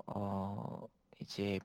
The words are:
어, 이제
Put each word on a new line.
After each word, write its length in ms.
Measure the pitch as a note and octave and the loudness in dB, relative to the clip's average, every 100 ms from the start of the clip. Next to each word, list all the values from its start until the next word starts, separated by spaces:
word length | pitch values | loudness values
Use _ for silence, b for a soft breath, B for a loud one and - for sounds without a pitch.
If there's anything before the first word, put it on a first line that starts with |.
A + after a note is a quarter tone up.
| - | -6
어, 800 | G#2 G2+ G2 G2 G#2 A#2 - - _ _ - | -2 0 2 0 0 -4 -6 -10 _ _ -12
이제 380 | - - G2+ F#2+ | -6 2 4 4